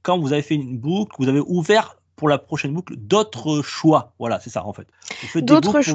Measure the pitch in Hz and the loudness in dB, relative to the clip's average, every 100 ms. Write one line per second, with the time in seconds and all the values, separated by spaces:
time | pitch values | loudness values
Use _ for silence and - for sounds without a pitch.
0 | - 180 135 147 - 151 127 123 139 196 | -2 -2 0 -2 0 -4 -4 -8 -4 -4
1 | 202 - 131 143 - 175 165 214 - - | -4 -2 0 0 0 -2 2 2 2 -10
2 | _ - 151 139 - 151 139 160 - - | _ -4 0 0 -2 -8 -6 -6 -8 -12
3 | 104 208 214 - 156 151 - - 160 147 | 0 0 0 -6 -4 -4 -4 0 4 4
4 | - - 117 110 117 - 104 107 - _ | 0 -8 -4 -4 -4 -10 -10 -12 -18 _
5 | - - 117 165 233 311 311 294 - | -16 -14 -6 -2 4 4 6 2 2